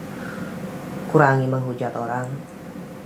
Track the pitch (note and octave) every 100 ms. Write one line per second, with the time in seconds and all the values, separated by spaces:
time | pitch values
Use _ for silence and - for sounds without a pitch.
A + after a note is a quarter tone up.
0 | - - - - - - - - - -
1 | - D3 C#3 C3+ C3 C3 B2+ B2 A#2+ A#2
2 | A#2 B2 B2+ C#3 - - - - - -